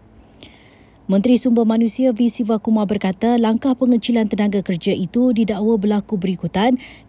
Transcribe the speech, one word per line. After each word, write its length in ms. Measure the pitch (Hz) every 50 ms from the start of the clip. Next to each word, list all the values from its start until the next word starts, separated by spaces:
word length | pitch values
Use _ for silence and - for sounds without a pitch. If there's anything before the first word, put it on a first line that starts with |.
| _ - - - - - _ - - - - - - - - - - - - - - -
Menteri 320 | 190 202 190 254 247 233
Sumber 240 | - 254 233 233 233
Manusia 480 | 220 226 226 233 220 - - 262 262
V 160 | 220 208 240 233
Sivakumar 560 | - - 233 208 226 208 - 226 220 214 208
berkata, 560 | 185 208 202 - 190 185 - 226 233 240 240
langkah 320 | 226 220 220 226 - 269
pengecilan 560 | 254 - 262 240 247 226 - - 233 226 220 208
tenaga 320 | - 202 208 208 196 202
kerja 320 | 180 - 185 165 - 196
itu 400 | - - 185 - - 240 247 254
didakwa 480 | 240 220 226 185 214 190 214 226 233 208
berlaku 400 | 190 214 208 202 202 - 220 185
berikutan 560 | 175 190 185 - - 165 - 190 214 254 254 254 - - - - -